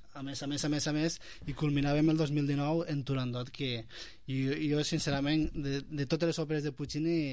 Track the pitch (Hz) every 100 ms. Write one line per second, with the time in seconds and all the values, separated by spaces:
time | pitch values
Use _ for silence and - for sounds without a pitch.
0 | - 143 139 135 143 147 151 147 147 151
1 | 165 - - - - - 151 143 143 147
2 | 156 156 147 147 143 143 147 165 165 143
3 | 123 135 123 123 123 - 135 117 110 -
4 | - - - 131 131 156 151 147 147 160
5 | 151 139 143 156 151 - 139 139 - 147
6 | 139 160 165 160 151 151 147 127 135 147
7 | 165 165 139